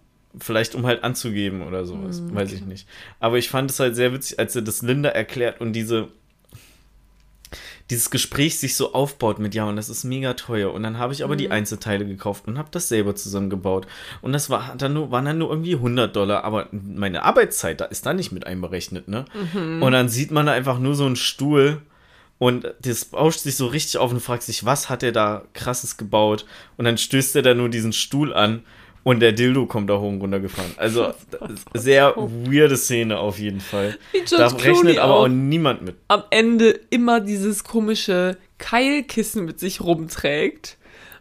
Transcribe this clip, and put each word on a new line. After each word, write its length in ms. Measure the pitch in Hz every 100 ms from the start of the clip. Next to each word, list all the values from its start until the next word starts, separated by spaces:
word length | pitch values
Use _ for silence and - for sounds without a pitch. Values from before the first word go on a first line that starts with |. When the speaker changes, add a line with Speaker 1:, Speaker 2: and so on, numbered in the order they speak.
| _ _ _ -
Speaker 1:
vielleicht 360 | - 110 113 -
um 100 | 123
halt 160 | 117
anzugeben 580 | 120 123 120 101 101 95 80
oder 200 | 92 90
sowas, 320 | 98 95 87
Speaker 2:
Hm, 180 | - 104
Speaker 1:
weiß 140 | 98
Speaker 2:
okay. 60 | 95
Speaker 1:
ich 40 | 98
nicht. 220 | 95 - - - -
Aber 160 | 113 123
ich 100 | 123
fand 220 | 131 135
es 80 | -
halt 160 | 127 117
sehr 160 | 127
witzig, 260 | 131 - -
als 160 | 110 123
er 80 |
das 180 | 107 -
Linda 280 | 120 135 147
erklärt 520 | - - 131 117 -
und 120 | 117
diese, 340 | 113 110 113 104 _ _ _ _ - _ _ _ _ _ _ _ _ - - - - -
dieses 200 | 120 -
Gespräch 480 | 127 - - 143 -
sich 160 | 131 -
so 180 | 131
aufbaut 460 | 127 143 - 113 104
mit, 160 | 107 110
„Ja, 100 | 107
und 100 | 104
das 140 | 107
ist 140 | 117
mega 300 | 127 131 131
teuer.“ 400 | 123 - 110 98
Und 80 | -
dann 140 | 110 113
habe 140 | 123
ich 100 | 139
aber 120 | 143 147
die 120 | 113
Speaker 2:
Mhm. 40 |
Speaker 1:
Einzelteile 520 | 107 104 107 110 101 101
gekauft 420 | 98 104 98 -
und 100 | 127
hab 120 | 151
das 160 | 175 -
selber 280 | 113 101 98
zusammengebaut. 720 | 101 98 98 98 95 95 95 - - -
Und 120 | 123
das 160 | 143 147
war, 160 | 117 -
hat 140 | 127
dann 120 | 135
nur, 160 | 151 139
waren 140 | 123 143
dann 140 | 160
nur 100 | 160
irgendwie 240 | 156 170 156
hundert 400 | 120 123 113 107
Dollar, 280 | 98 101
aber 240 | - 107 -
meine 500 | 104 98 98 98 85
Arbeitszeit, 580 | - 175 - - 85 80
da 40 | -
ist 200 | - 131
da 80 |
nicht 180 | 180 -
mit 140 | 92 -
einberechnet, 600 | 92 87 92 - 90 -
ne? 180 | 107 143
Speaker 2:
Mhm. 480 | 208 175 190 160 165
Speaker 1:
Und 100 | 131
dann 180 | 127 123
sieht 200 | 117 147
man 140 | 151 147
da 60 |
einfach 240 | 123 131 123
nur 140 | 131 143
so 100 | 139
einen 100 | 120
Stuhl 680 | - - 139 147 139 151 - _ _ _ _ -
und 360 | 123 123 - -
das 220 | 127 117 -
bauscht 340 | - 156 165
sich 180 | 143 135
so 80 | 123
richtig 300 | 151 - -
auf 140 | 123
und 80 | 120
fragt 220 | - 120
sich, 200 | - - 110
was 220 | 143 -
hat 120 | 127
er 80 | 127
da 320 | 113 107 104 -
krasses 440 | - 127 123 - -
gebaut? 480 | 104 110 107 107 - - - -
Und 80 | 117
dann 120 | 117
stößt 360 | - 135 131 147
er 40 |
da 120 | 127 120
nur 120 | 123
diesen 220 | 120 110
Stuhl 420 | 110 - 139 147
an 300 | 90 104 113 - - - -
und 160 | 127 120
der 140 | 117
Dildo 320 | 110 123 131 120
kommt 240 | 117 101
da 80 | 101
hoch 80 | 101
und 140 | 98
runter 180 | 98 98
gefahren. 320 | 95 - 92 -
Also, 340 | 110 117 101 -
Speaker 2:
<laughs> 100 | -
Das 100 | -
war 400 | - 104 - 113
Speaker 1:
sehr 320 | 123 139 139 226
Speaker 2:
so 160 | 156 117 123
Speaker 1:
weirde 320 | 143 151 127
Szene 420 | - 117 113 101
auf 200 | 104 92
jeden 200 | 104 98
Fall. 380 | 95 101 101 - -
Speaker 2:
Wie 60 | 381
George 140 | 349 339
Speaker 1:
Da 100 | -
rechnet 140 | -
Speaker 2:
Clooney 380 | - 349 349 -
Speaker 1:
aber 160 | 135 139
auch 80 |
Speaker 2:
auch 40 | 127
Speaker 1:
niemand 540 | 127 135 165 147 117
mit. 140 | 90 - -
Speaker 2:
am 160 | 202 -
Ende 400 | 220 226 233 226 - -
immer 280 | 247 240 233
dieses 460 | 202 202 202 208 -
komische 720 | 226 214 214 - 180 180 180 _ -
Keilkissen 840 | - 240 269 294 285 - 208 220
mit 160 | 165 156
sich 220 | 185 -
rumträgt, 960 | 180 165 160 - 147 147 - - - - _ - - -